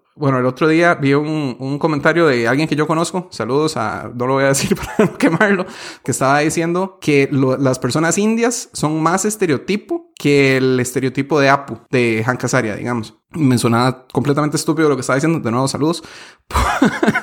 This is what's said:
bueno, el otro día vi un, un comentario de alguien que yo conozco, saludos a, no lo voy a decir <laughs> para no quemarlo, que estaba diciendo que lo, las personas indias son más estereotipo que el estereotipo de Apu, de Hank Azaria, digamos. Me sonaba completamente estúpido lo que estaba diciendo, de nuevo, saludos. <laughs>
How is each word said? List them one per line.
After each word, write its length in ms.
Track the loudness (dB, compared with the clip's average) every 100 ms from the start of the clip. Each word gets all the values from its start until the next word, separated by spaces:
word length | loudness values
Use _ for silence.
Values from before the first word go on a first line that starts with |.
| _
bueno, 240 | -4 0 0
el 60 |
otro 240 | 0 0 2
día 260 | 4 2 2
vi 180 | 2
un, 420 | 2 0 -4 -4 -6
un 200 | -6 -6
comentario 480 | -4 -2 0 2 2
de 200 | 2 0
alguien 220 | 0 0
que 80 | -2
yo 100 | 0
conozco, 420 | -2 -2 -6 -8
saludos 480 | -8 -2 -2 -2 -2
a, 320 | -6 -6 -10
no 120 | -6 -2
lo 80 |
voy 100 | 2
a 40 | 2
decir 280 | 2 0 -2
<laughs> 0 |
para 340 | -2 0 0
no 60 | 2
quemarlo, 480 | 0 2 2 0 -4 -12 -18 -12
que 60 | -6
estaba 300 | -2 2 2
diciendo 580 | 0 0 -2 -2 -4 -4
que 280 | 0 2 2
lo, 240 | 2 2 2
las 220 | 0 0
personas 400 | -2 0 0 2
indias 500 | 2 2 0 -2 -8
son 280 | -4 -2 0
más 220 | 0 0
estereotipo 840 | -2 -2 0 0 0 -4 -4 -8 -8 -4
que 400 | 2 4 4 4
el 200 | 2 2
estereotipo 600 | 0 -2 -4 -2 0 2
de 80 | 4
Apu, 300 | 2 0 -14 -2
de 320 | 0 2 0 -2
Hank 180 | -2
Azaria, 320 | 0 0 -2 -4
digamos. 420 | -4 -6 -6 -14 _
Me 260 | 0 2 2
sonaba 500 | 2 2 2 -2 -4
completamente 460 | -2 0 0 0 -2
estúpido 320 | -2 0 2
lo 60 | 0
que 40 |
estaba 160 | 0 0
diciendo, 240 | 0 0
de 100 | -2
nuevo, 160 | -2 -2
saludos. 380 | 0 -2 -2 -8 -20 -20 -20 -6
<laughs> 320 | -2 0 0 -2 0 -2 0